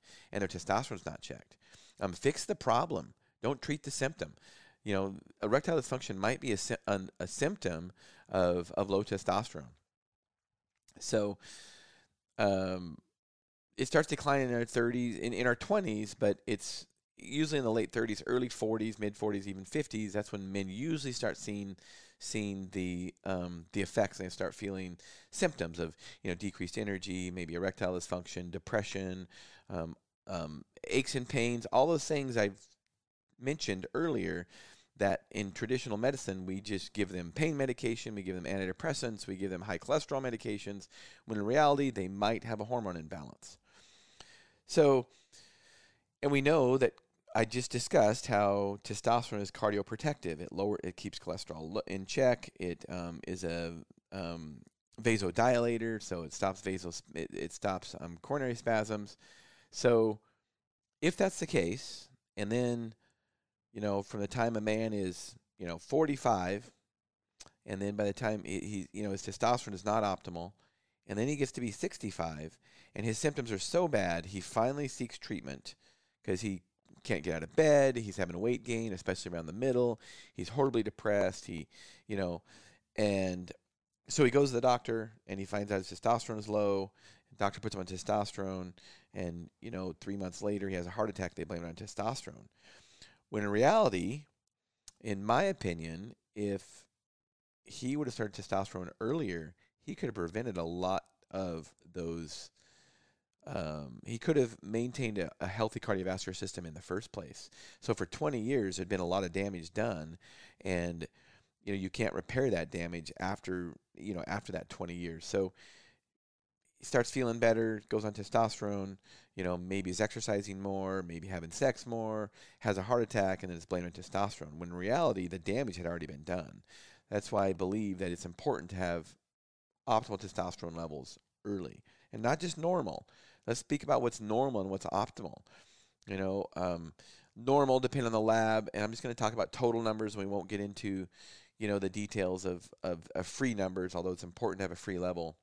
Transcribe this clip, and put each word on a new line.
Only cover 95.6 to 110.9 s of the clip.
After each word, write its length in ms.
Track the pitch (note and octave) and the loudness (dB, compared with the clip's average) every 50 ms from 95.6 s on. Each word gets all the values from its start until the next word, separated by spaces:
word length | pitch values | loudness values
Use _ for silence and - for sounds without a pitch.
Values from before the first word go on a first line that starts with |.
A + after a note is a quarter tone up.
| - F#2+ E2+ E2 D#2+ E2 D#2+ F2 G2+ B2 - - _ _ - | -2 -2 -2 -2 -4 -8 -8 -10 -10 -14 -16 -20 _ _ -6
if 500 | G#2 G#2 G2+ G2 F#2+ - - - - - _ _ _ _ _ _ _ _ _ _ _ _ _ _ _ _ | -2 -2 0 0 -2 -4 -10 -20 -20 -20 _ _ _ _ _ _ _ _ _ _ _ _ _ _ _ _
he 320 | - - - B2+ B2+ C#3+ | -18 -10 -6 -4 -2 -2
would 120 | D3 D3+ | 0 -2
have 60 | - - | -2 -2
started 280 | - A2 G2+ - - | -2 -4 -4 -4 -8
testosterone 480 | F#2+ - G2 G2 F#2+ - - F2+ F2+ E2 - - | -4 0 0 0 2 0 -4 -8 -8 -8 -6 -2
earlier, 540 | A2 A#2 D3+ E3 C3+ F#2+ F2 E2 D#2+ D2+ - _ _ _ _ _ | -2 0 0 0 0 0 -2 -4 -4 -8 -12 _ _ _ _ _
he 140 | _ D3 - | _ -12 -6
could 120 | - E3+ | -4 -4
have 80 | B2 G#2 | -4 -2
prevented 420 | G2+ F2 E2 F2+ A2 B2 A#2+ F#2 | -2 -2 -2 -2 -2 -2 -2 -2
a 60 | F2 E2 | -2 -2
lot 400 | E2 E2+ F2+ F#2 F#2 F#2+ - - _ _ _ _ - | -2 0 0 2 2 2 0 -2 _ _ _ _ -8
of 380 | - E2+ - F2 E2 E2 D2+ - - _ - F2 E2+ | -4 -4 -2 -2 -4 -6 -8 -12 -18 _ -20 -12 -8
those, 560 | F2+ E2+ E2 E2 E2+ E2 D2+ - - - - _ _ _ _ _ _ _ _ _ _ _ _ _ _ _ _ _ _ _ | -6 -4 -4 -4 -6 -6 -8 -10 -12 -14 -16 _ _ _ _ _ _ _ _ _ _ _ _ _ _ _ _ _ _ _
um, 540 | - - G2+ E2 D#2 D2+ D2+ C#2+ C2 A#1+ - - | -8 -6 -4 -4 -4 -6 -8 -10 -12 -14 -14 -10
he 120 | - A#2 | -10 -10
could 200 | A#2 - E3+ D#3 | -2 0 4 4
have 180 | D3 B2+ A2+ A2 - | 6 4 4 0 -6
maintained 560 | - G2 A2 A2+ A#2+ B2+ A#2+ - B2 A2 G#2 | -8 -4 -2 -2 -2 -2 -2 -2 -2 0 0
a, 120 | G2 E2+ - - - | -2 -2 -4 -4 -4
a 60 | - | -4
healthy 340 | F#2 G2 A#2 A2 A2+ - - | -4 0 0 0 0 0 -2
cardiovascular 540 | - - G2+ F#2 F2+ F#2+ F#2 G2 - F#2+ F#2 | -2 0 0 0 0 0 -2 -2 -4 -6 -6
system 300 | - F#2+ F#2+ - G2 F2 | -6 -8 -8 -8 -8 -10
in 80 | E2 D2+ | -10 -12
the 80 | F2 | -12
first 300 | - - F2+ G#2 - - | -8 -4 -4 -4 -4 -6
place. 380 | - G2+ E2 - - - - - - - - - - - | -10 -10 -10 -10 -12 -16 -18 -20 -20 -20 -20 -20 -20 -4
So 120 | - - A2+ | -2 -2 0
for 120 | - A2+ | 0 -2
twenty 340 | - - - D#3 D3+ C#3 A#2 | -4 -4 -2 0 0 0 0
years, 380 | G#2+ B2 C#3 B2+ G2+ F#2+ F2+ | 0 2 2 2 2 2 0
there'd 120 | F#2+ F#2+ F2 | -2 -2 0
been 100 | G2+ F#2 | 0 0
a 60 | F2 | 2
lot 200 | E2+ F#2 G2+ F#2+ | 2 2 2 0
of 80 | E2+ E2+ | 0 0
damage 400 | G2 G2 G2+ F#2+ F2 D#2+ - - | 0 0 0 -2 -6 -8 -4 -2
done, 440 | G#2+ A2 A#2 F#2+ D#2+ D#2 D#2+ E2+ - - - - - - - - - | 0 0 0 0 -2 -6 -8 -12 -14 -18 -20 -20 -20 -20 -20 -18 -8
and, 440 | - F#2+ F#2 F2 F2 F2 | -2 0 0 2 2 0